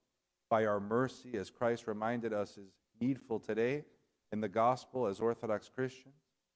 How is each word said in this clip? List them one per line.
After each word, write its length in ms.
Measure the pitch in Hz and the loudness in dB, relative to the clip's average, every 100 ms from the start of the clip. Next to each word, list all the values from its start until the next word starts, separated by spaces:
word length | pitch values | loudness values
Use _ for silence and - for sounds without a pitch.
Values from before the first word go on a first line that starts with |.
| _ _ _ _ - | _ _ _ _ 0
by 160 | 110 110 | 2 2
our 140 | 104 | 0
mercy, 580 | 101 117 131 - 127 113 | 0 0 0 -4 -2 -2
as 120 | 92 | -2
Christ 360 | - 120 117 - | 0 0 0 -2
reminded 480 | 104 110 120 113 | -2 0 0 0
us 240 | 104 101 - | -2 -2 -6
is 120 | 98 _ _ - | -20 _ _ -4
needful 400 | 123 135 - 110 | -2 -2 -2 -4
today 460 | - 107 120 147 151 _ _ _ - | -2 0 2 0 -8 _ _ _ -8
in 100 | 107 | -4
the 80 | 107 | -2
gospel 560 | 110 120 127 - 127 113 | 2 2 2 -4 -2 -2
as 120 | 95 | 0
Orthodox 520 | 110 117 110 104 - | -2 -2 -2 -4 -4
Christians? 440 | - 131 - - - _ _ _ | -6 -6 -6 -20 -20 _ _ _